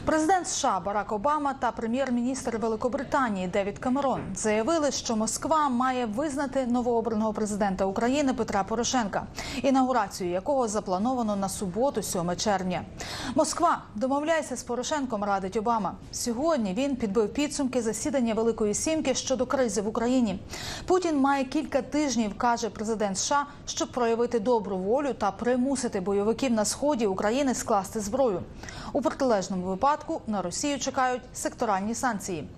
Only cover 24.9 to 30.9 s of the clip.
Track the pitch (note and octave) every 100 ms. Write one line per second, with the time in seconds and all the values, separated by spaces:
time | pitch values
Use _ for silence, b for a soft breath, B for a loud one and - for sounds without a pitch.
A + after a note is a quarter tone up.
24.9 | C4 C#4 A3+ G3+ - A#3+ B3+ C4 C4+ A#3
25.9 | G#3 F#3 G3+ G3+ A3+ C4+ A3 G3+ - C#4+
26.9 | C4+ A3 F#3 G#3 B3+ C#4 A#3 - G#3 F#3
27.9 | A3+ G3+ A#3+ C4 F3 - B B B B
28.9 | C#4+ D4+ - C4+ G#3 F#3 F#3+ F3+ F#3+ C4+
29.9 | D4 - - - G#3 F3 - D4 C#4+ C4+